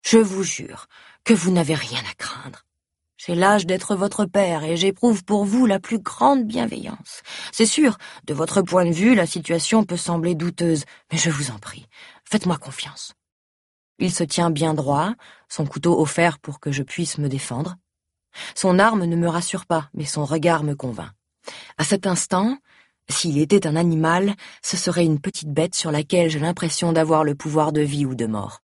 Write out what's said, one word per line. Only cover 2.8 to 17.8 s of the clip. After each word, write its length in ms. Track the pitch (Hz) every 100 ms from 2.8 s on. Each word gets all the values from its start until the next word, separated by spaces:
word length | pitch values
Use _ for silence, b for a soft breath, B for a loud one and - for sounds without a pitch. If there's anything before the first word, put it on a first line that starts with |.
| _ _ _ _
J'ai 180 | -
l'âge 320 | 170 190 208 175
d'être 300 | 185 - 196
votre 300 | 202 - 196
père 360 | 202 185 160
et 140 | 156 170
j'éprouve 480 | 190 190 240 208
pour 220 | - 208 202
vous 180 | 233
la 160 | 247 190
plus 180 | - 226
grande 480 | - - 247 277 214
bienveillance. 760 | 233 233 - - - - - B B B
C'est 140 | - 226
sûr, 300 | - 285 208 B B
de 100 | -
votre 260 | 143 165 202
point 240 | 180 185
de 80 | 170
vue, 220 | 165 214
la 120 | 226 170
situation 580 | 175 - 170 - 226
peut 120 | 196 175
sembler 380 | - 170 170
douteuse, 500 | 165 175 175 170 160 - B B
mais 80 | 160
je 120 | 170
vous 200 | 143 139
en 80 | 107
prie, 280 | - - - B B B
faites-moi 340 | - 214 180 151
confiance. 560 | - - - - - _ _ _ _ _ _ _ _ _
Il 140 | 185
se 100 | -
tient 280 | 160 - 170
bien 240 | 151 160
droit, 400 | 156 135 143 180 240 b b b
son 160 | -
couteau 340 | 143 156 170 175
offert 400 | 151 - 170 156
pour 220 | - 143
que 100 | -
je 120 | 139
puisse 340 | 135 - 165 -
me 120 | 143
défendre. 480 | 135 - 123 160 180